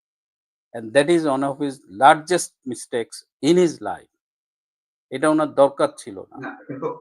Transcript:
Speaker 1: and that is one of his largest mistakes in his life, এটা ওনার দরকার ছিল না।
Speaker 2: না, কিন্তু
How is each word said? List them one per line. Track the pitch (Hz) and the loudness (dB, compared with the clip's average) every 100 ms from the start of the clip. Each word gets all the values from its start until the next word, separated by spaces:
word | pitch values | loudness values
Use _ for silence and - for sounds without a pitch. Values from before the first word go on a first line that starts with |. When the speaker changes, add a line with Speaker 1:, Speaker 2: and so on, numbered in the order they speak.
| _ _ _ _ _ _ _ 117 | _ _ _ _ _ _ _ -16
Speaker 1:
and | 113 | -4
that | 123 147 | 0 2
is | 170 156 | 2 0
one | 135 | -2
of | 139 139 | -4 -4
his | 147 135 - 95 | -6 -8 -14 2
largest | 131 156 151 175 - _ - | 4 4 2 -2 -4 _ -12
mistakes | 117 - 123 113 - - _ 135 | -12 -8 -8 -8 -12 -20 _ 2
in | 175 | 4
his | 175 123 | 4 0
life, | 104 90 - _ _ _ _ _ _ _ _ _ _ | -10 -10 -12 _ _ _ _ _ _ _ _ _ _
এটা | 131 156 | -4 0
ওনার | 156 151 | 0 0
দরকার | 127 139 - - - | 2 2 2 -4 -4
ছিল | - 95 | -16 -16
না। | - - | -16 -16
Speaker 2:
না, | - - - | -16 -16 -16
কিন্তু | 143 156 - | -10 -10 -8